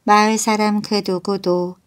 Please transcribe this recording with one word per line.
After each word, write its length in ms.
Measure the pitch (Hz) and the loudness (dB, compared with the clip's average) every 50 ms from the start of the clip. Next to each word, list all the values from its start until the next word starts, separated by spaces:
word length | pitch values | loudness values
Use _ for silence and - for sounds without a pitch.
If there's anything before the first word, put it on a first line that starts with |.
| _ | _
마을 320 | - 208 208 214 214 220 214 | 2 4 4 4 2 0 0
사람 440 | - 233 214 214 214 214 208 208 | 0 -2 0 0 0 0 0 -2
그 200 | 208 - 220 202 196 - | -2 -2 -4 -2 -2 -2
누구도 720 | 185 180 - 202 196 190 196 185 175 180 175 180 180 - _ | -4 -4 -2 -4 -4 -2 0 0 0 0 -2 -4 -8 -12 _